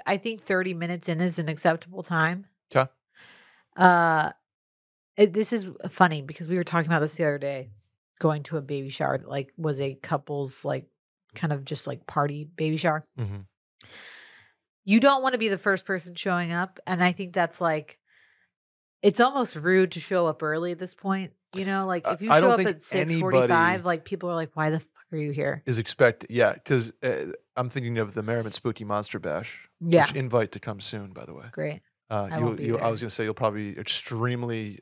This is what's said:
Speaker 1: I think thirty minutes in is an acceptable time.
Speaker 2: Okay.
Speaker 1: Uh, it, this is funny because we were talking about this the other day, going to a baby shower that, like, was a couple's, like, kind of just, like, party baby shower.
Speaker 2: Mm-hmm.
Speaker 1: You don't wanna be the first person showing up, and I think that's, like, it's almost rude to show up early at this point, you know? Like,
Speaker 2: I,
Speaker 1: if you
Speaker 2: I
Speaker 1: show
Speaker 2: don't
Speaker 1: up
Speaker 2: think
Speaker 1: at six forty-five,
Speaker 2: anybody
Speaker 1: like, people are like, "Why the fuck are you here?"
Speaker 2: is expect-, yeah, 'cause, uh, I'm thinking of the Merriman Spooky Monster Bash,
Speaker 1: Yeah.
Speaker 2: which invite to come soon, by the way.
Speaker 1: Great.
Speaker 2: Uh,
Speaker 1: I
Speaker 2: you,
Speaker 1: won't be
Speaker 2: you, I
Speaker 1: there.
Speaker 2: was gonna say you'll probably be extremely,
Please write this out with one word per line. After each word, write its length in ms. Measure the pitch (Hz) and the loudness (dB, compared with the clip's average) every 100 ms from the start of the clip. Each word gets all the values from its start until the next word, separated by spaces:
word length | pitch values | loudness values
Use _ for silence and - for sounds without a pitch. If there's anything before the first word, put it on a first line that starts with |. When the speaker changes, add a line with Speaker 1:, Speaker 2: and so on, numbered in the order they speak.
| - | -4
Speaker 1:
I 140 | 196 | -4
think 240 | 226 220 | -4 -8
thirty 320 | - 185 185 170 | -4 -2 -2 -4
minutes 340 | 170 175 175 | -6 -6 -4
in 140 | 165 | -2
is 160 | 180 170 | -2 -2
an 100 | 156 | -6
acceptable 540 | 151 180 165 - 185 | 0 0 0 -2 -14
time. 420 | 175 170 160 180 196 _ _ | -4 0 0 -2 -12 _ _
Speaker 2:
Okay. 200 | - 131 _ _ _ - - _ _ _ - | 2 2 _ _ _ -20 -20 _ _ _ 6
Speaker 1:
Uh, 580 | 180 175 170 160 151 - _ _ _ _ _ _ _ - | 6 8 6 4 0 -4 _ _ _ _ _ _ _ 4
it, 160 | 208 | 4
this 220 | 180 220 233 | 4 0 -2
is 120 | 185 - 175 | -4 -10 -6
funny 320 | - 180 151 | 4 4 4
because 260 | 139 151 160 | -8 -10 -4
we 100 | 180 | -2
were 60 | 170 | 0
talking 260 | 170 156 | 0 4
about 100 | 165 | 4
this 140 | 151 - | 2 2
the 100 | 160 | 0
other 140 | 143 | 0
day, 320 | 139 139 127 101 _ _ _ - | -4 -6 -10 -18 _ _ _ 0
going 240 | 165 151 | 2 2
to 160 | 143 160 | -2 -6
a 20 | |
baby 300 | 135 143 135 | -4 -6 -6
shower 260 | 135 135 135 | -4 -2 -2
that, 100 | - | -4
like, 280 | 139 135 - | -8 -8 -6
was 240 | 156 135 | -4 -2
a 140 | 139 131 | -4 -6
couple's, 720 | - 151 - 143 135 - 143 | -4 -4 -4 -6 -6 -6 -6
like, 200 | 135 - _ _ _ _ - | -6 -8 _ _ _ _ -6
kind 160 | 160 | -4
of 140 | 143 135 | -4 -4
just, 220 | 147 - | -6 -6
like, 200 | 127 - | -8 -6
party 380 | - 147 147 151 | -2 0 -2 -10
baby 320 | - 156 156 | -4 -2 0
shower. 300 | 170 156 - - | 0 0 -4 -8
Speaker 2:
Mm-hmm. 200 | 110 101 95 _ _ _ - - - - - - _ _ _ _ - | -6 -6 -12 _ _ _ -20 -20 -20 -20 -20 -20 _ _ _ _ 2
Speaker 1:
You 160 | 214 | 6
don't 220 | 277 277 | 6 4
wanna 160 | 262 254 | 2 0
be 100 | 220 | 0
the 80 | 196 | 0
first 300 | - 185 - | 0 0 0
person 280 | 185 170 175 | -6 -6 -6
showing 380 | - 175 170 | -2 0 0
up, 260 | 170 185 - - | -2 -4 -6 -4
and 160 | 180 | 0
I 100 | 180 | 2
think 200 | 175 185 | 0 -4
that's, 260 | 175 170 - | 0 0 0
like, 400 | 170 156 151 - _ _ _ _ _ _ _ _ _ _ | 0 0 -4 -18 _ _ _ _ _ _ _ _ _ _
it's 180 | 208 - | 2 6
almost 360 | 247 277 233 156 | 4 2 -2 -2
rude 360 | 160 185 185 | 2 4 4
to 80 | 170 | 0
show 260 | - 190 170 | -4 0 0
up 160 | 156 | 0
early 300 | 156 156 175 | -2 -2 -4
at 60 | 170 | -6
this 160 | 180 - | -10 -8
point, 380 | 196 190 190 _ _ 190 | -4 -4 -4 _ _ -8
you 100 | 190 | -4
know? 220 | 196 190 | -2 -2
Like, 200 | 180 - | -2 -2
Speaker 2:
I, 60 | |
Speaker 1:
if 80 | 160 | -2
you 100 | 214 | 6
Speaker 2:
I 40 | 151 | 8
Speaker 1:
show 80 | |
Speaker 2:
don't 80 | 214 | 8
Speaker 1:
up 40 | 233 | 6
Speaker 2:
think 100 | 214 | 4
Speaker 1:
at 140 | 160 | -2
six 320 | - 185 160 165 | -4 -2 0 0
forty-five, 360 | - 131 123 | 2 4 6
Speaker 2:
anybody 320 | 170 170 185 | 6 4 2
Speaker 1:
like, 220 | 175 170 - | 0 -2 -4
people 240 | 185 180 | -8 -4
are 60 | 170 | -4
like, 160 | 156 - | -6 -2
"Why 140 | 156 | -2
the 100 | 156 | -2
fuck 80 | - _ - | -6 _ -10
are 40 | 160 | -6
you 120 | 147 | -4
here?" 320 | 139 143 147 - | -2 -4 -4 -4
Speaker 2:
is 120 | 113 | -2
expect-, 460 | 113 - 127 110 - | -2 4 4 4 -4
yeah, 240 | 117 110 - - | 2 2 2 0
'cause, 280 | 135 113 - | 0 0 -6
uh, 240 | 131 82 73 95 _ - | -4 -4 -4 -10 _ -6
I'm 140 | 127 | -6
thinking 300 | 139 120 117 | -4 -4 -2
of 160 | 107 98 | -2 -4
the 80 | |
Merriman 280 | 107 117 113 | -4 -4 -4
Spooky 300 | 95 120 110 | -4 -4 -6
Monster 360 | 104 104 104 104 | -4 -4 -4 -6
Bash, 480 | 87 78 113 - - - | -6 -6 -6 -14 -20 -8
Speaker 1:
Yeah. 280 | 165 170 143 | 2 4 4
Speaker 2:
which 100 | - | 0
invite 360 | 131 117 107 | 0 0 0
to 60 | - | -4
come 220 | - 104 | -10 -8
soon, 320 | 92 107 101 | -8 -10 -12
by 120 | 95 - | -16 -16
the 80 | 69 | -16
way. 120 | 110 | -14
Speaker 1:
Great. 300 | - 151 160 _ _ - | -8 -8 -8 _ _ -8
Speaker 2:
Uh, 180 | 107 101 | -6 -4
Speaker 1:
I 60 | - | -2
Speaker 2:
you, 60 | 117 | -2
Speaker 1:
won't 120 | 110 | -2
be 80 | 117 | -2
Speaker 2:
you, 120 | 113 | -2
I 40 | |
Speaker 1:
there. 80 | 117 | -2
Speaker 2:
was 100 | 110 | -2
gonna 100 | 117 | -4
say 140 | - 110 | -4 -4
you'll 100 | 107 | -2
probably 380 | 113 104 104 98 | -2 -2 -6 -8
be 60 | |
extremely, 1000 | 101 - - 117 120 123 120 113 107 98 | -6 -6 -4 -4 -2 -2 -4 -6 -8 -12